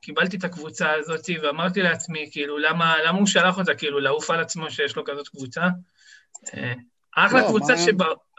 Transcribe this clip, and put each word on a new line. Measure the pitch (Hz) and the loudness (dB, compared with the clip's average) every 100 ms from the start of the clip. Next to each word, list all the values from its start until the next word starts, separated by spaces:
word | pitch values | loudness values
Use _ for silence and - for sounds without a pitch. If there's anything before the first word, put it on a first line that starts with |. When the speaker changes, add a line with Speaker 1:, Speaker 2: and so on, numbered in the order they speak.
Speaker 1:
קיבלתי | - 151 180 190 | -6 0 0 -2
את | |
הקבוצה | 185 175 156 - 165 | -6 -8 -12 -4 0
הזאת | 156 151 160 - 165 | 0 -2 -6 -4 -4
ואמרתי | 151 151 175 185 | -2 0 -2 0
לעצמי, | 180 165 - 160 151 | 0 0 -4 -8 -8
כאילו, | - 143 147 | -8 -6 -2
למה, | 156 170 165 160 160 | 0 2 2 2 2
למה | 185 | 2
הוא | 202 | 2
שלח | 190 180 185 | 4 4 4
אותה, | 180 | 0
כאילו, | 143 156 143 | -2 -2 0
לעוף | 139 151 - | 0 0 0
על | 165 | -2
עצמו | 165 170 156 | -2 -6 -8
שיש | - 143 143 | -4 -4 -4
לו | |
כזאת | 147 143 143 | -8 -8 -10
קבוצה? | 143 131 160 175 180 - _ - - _ - - | -12 -12 -2 -2 -2 -6 _ -20 -20 _ -20 -16
אה, | - 127 123 - _ _ - | -10 -8 -8 -12 _ _ 2
אחלה | 190 254 | 4 6
Speaker 2:
לא, | 214 | 4
Speaker 1:
קבוצה | 214 147 | 4 4
Speaker 2:
מה, | 240 | 4
Speaker 1:
שבה, | 175 185 165 - _ | 4 4 2 -2 _